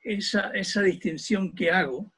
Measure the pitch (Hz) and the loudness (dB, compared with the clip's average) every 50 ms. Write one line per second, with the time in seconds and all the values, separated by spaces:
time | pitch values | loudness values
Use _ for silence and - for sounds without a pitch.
0 | _ 247 214 202 202 - - 202 196 - - 202 190 - - 208 202 190 180 180 | _ -4 -4 -2 -2 0 0 0 0 0 -4 -4 -4 -2 0 2 4 4 2 2
1 | - 185 160 151 - - 220 196 190 180 - - - 165 170 185 170 139 131 135 | -2 -6 -6 -4 -2 0 0 0 0 -2 -2 0 0 2 4 4 2 2 -2 -6
2 | 202 - _ | -8 -10 _